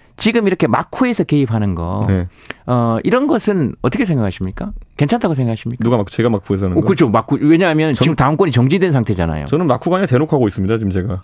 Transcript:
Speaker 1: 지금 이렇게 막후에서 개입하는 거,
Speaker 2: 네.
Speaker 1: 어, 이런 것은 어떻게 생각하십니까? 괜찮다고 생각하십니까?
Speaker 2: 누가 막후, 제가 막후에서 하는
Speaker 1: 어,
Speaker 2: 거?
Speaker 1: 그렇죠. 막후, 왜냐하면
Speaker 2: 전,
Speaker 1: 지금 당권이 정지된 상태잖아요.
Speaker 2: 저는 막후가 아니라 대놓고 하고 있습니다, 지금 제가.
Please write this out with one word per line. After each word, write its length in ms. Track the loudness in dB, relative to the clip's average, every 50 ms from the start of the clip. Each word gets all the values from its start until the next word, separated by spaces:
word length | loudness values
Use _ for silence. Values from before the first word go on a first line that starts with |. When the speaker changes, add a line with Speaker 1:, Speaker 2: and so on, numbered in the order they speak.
| _ _ _ -2
Speaker 1:
지금 300 | -2 0 2 2 2 0
이렇게 180 | 2 2 2
막후에서 560 | 2 2 0 -2 -4 -4 -2 0 0 0 0
개입하는 540 | 0 0 2 2 2 2 0 0 0 0 -2
거, 280 | -2 -4 -4 -4 -2 0 0
Speaker 2:
네. 180 | 0 0 0 -4 -8 -14 -18 -18 -18 -12 _
Speaker 1:
어, 320 | -2 0 0 2 0 0 0 0
이런 240 | 0 0 2 2 0
것은 480 | 0 0 0 0 0 0 0 -2 -2 -4
어떻게 220 | -4 -2 -2 0 0
생각하십니까? 680 | 0 0 0 0 -2 -2 -4 -6 -8 -6 -8 -10 -10 -10 -12 -14 -14 _
괜찮다고 360 | -2 0 0 0 0 0 0
생각하십니까? 520 | 0 0 -2 -2 -2 -4 -6 -8 -6 -2 0
Speaker 2:
누가 120 | 0 0
막후, 140 | 0 0 -2
제가 180 | -2 -2 0 0
막후에서 360 | 0 0 -2 -2 -2 -2 0
하는 100 | 0 0
Speaker 1:
어, 40 | 0
Speaker 2:
거? 60 | 2
Speaker 1:
그렇죠. 220 | 2 2 2 2 2
막후, 300 | 2 0 0 0 0 2
왜냐하면 540 | 4 4 4 4 4 2 2 2 0 0 0
Speaker 2:
전, 80 | 0
Speaker 1:
지금 140 | 0 0 2
당권이 340 | 2 2 2 2 2 2 2
정지된 400 | 2 2 2 2 2 2 2 2
상태잖아요. 560 | 2 0 0 0 -2 -2 -2 -2 -2 -4 -4
Speaker 2:
저는 220 | -2 -2 0 0 0
막후가 280 | 0 0 0 0 0
아니라 120 | 0 0 2
대놓고 260 | 2 0 2 2 2
하고 140 | 2 2 0
있습니다, 280 | 0 -2 -2 -2 0 0
지금 120 | -2 -2
제가. 320 | -2 -2 -4 -4 -6 -8